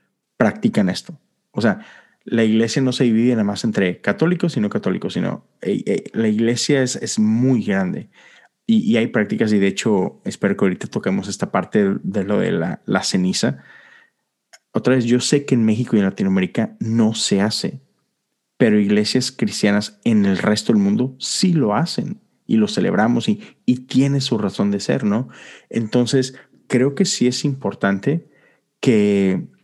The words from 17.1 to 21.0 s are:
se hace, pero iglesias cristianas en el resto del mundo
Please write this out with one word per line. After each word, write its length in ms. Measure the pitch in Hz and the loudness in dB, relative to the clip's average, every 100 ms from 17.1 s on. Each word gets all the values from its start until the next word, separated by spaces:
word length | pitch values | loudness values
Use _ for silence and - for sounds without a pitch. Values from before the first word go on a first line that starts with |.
se 280 | 110 - 98 | 0 0 0
hace, 400 | 104 - - 139 - _ _ _ _ _ _ - | 0 -2 -6 -8 -16 _ _ _ _ _ _ 0
pero 240 | 117 107 | 2 4
iglesias 500 | 101 104 107 127 123 | 2 2 0 -2 -2
cristianas 720 | - 104 - 104 101 104 - | -4 -4 0 0 0 -2 -4
en 200 | 120 107 | 0 2
el 140 | 98 92 | 2 0
resto 340 | - 107 - | 0 0 2
del 80 | 110 | 2
mundo 340 | 101 107 | 2 0